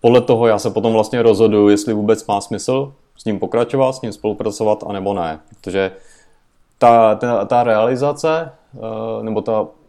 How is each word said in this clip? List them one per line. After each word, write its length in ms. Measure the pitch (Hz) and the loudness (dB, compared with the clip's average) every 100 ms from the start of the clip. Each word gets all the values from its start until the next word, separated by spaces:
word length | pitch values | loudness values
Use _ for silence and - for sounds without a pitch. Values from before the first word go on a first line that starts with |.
podle 200 | 120 123 | 6 4
toho 260 | 120 117 117 | 4 2 2
já 120 | 104 | 2
se 100 | 113 | 0
potom 240 | 101 110 | -2 0
vlastně 280 | 113 107 123 | 0 0 2
rozhoduju, 480 | 117 101 110 104 104 | 2 4 4 4 4
jestli 240 | 101 110 | 4 0
vůbec 340 | 107 104 110 - | -4 0 -2 0
má 140 | 104 | -4
smysl 520 | - 104 - 131 139 _ _ _ | -4 -10 -4 -4 -4 _ _ _
s 80 | - | -8
ním 140 | 101 | -6
pokračovat, 540 | 92 117 120 135 131 | -4 -2 -2 0 -2
s 80 | 131 | -2
ním 100 | 117 | -10
spolupracovat, 720 | 98 110 101 107 104 107 107 - | -8 -6 -4 -6 -4 -2 -2 -4
anebo 260 | 101 95 | -8 -4
ne. 260 | 98 82 78 _ | -4 -6 -8 _
Protože 420 | - - 92 95 - - _ _ _ _ _ _ _ | -18 -8 -2 -2 -4 -20 _ _ _ _ _ _ _
ta, 380 | 120 117 113 104 | 4 6 4 2
ta, 300 | 120 117 104 | -2 -2 0
ta 180 | 120 | 0
realizace, 880 | 120 110 113 127 143 143 160 160 160 - _ 120 | 2 2 2 0 -2 -2 -2 -4 -6 -16 _ -14
eh, 480 | 110 110 113 110 | -12 -10 -8 -8
nebo 180 | 110 107 | -6 -6
ta 260 | 104 110 - _ | -2 -2 -2 _